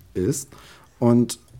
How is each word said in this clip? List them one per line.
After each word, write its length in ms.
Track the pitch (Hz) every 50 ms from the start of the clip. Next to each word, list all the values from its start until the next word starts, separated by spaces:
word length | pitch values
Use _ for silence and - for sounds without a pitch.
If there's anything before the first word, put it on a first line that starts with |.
| - - -
ist. 340 | 95 92 104 151 - - - - - - - - - - _ _ _
Und, 400 | 120 120 120 120 120 117 - - _ _ - -